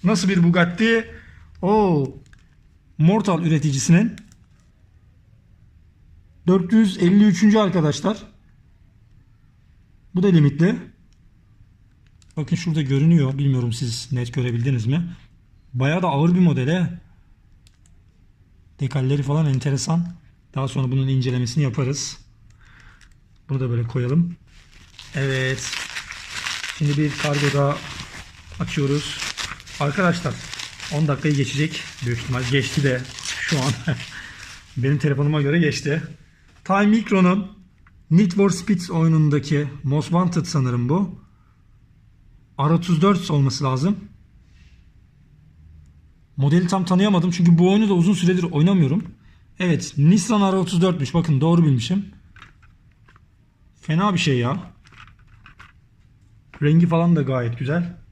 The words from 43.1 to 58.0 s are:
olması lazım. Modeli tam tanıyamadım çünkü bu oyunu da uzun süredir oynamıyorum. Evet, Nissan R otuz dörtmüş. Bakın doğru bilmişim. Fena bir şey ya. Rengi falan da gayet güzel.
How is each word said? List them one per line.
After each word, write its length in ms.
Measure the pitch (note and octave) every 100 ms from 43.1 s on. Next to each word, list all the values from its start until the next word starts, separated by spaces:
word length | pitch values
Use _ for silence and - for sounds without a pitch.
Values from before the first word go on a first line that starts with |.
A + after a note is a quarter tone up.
| G3+ -
olması 340 | D3 C3+ B2
lazım. 320 | C#3 C3 D#3+ G#3 - - _ - _ _ - - _ _ _ _ _ _ - _ - - - - _ _ _ -
Modeli 300 | C#3 E3+ F3
tam 180 | F#3+
tanıyamadım 460 | F3+ F#3 G#3 F#3 F3
çünkü 280 | F3 F3 E3
bu 140 | F3+
oyunu 160 | G3+ A3
da 60 |
uzun 200 | F#3 E3+
süredir 280 | G3+ F3 F#3
oynamıyorum. 600 | F3+ D#3 E3+ G3 C#3 E3+ - - - - _ _
Evet, 360 | F3+ D#3 - -
Nissan 540 | D3 G#3 - G#3+ G3
R 40 | F#3+
otuz 260 | F3 F3+
dörtmüş. 320 | F#3 F3 C3
Bakın 260 | E3+ E3 C#3
doğru 240 | D#3+ E3+
bilmişim. 460 | D#3 B2+ A2+ F#3+ G3 - - - - _ - _ _ _ _ _ _ _ _ _ _ _
Fena 340 | - D#3 G#3
bir 40 | F3
şey 200 | D#3+ B2+
ya. 340 | A#2+ C#3 - - - - - - - - - - - _ _ _ _ _ _ _ _ -
Rengi 240 | D3 E3 E3+
falan 300 | E3 E3+ E3
da 60 |
gayet 360 | C3 C3 A#2+ A#2
güzel. 400 | B2+ E3 F3 F3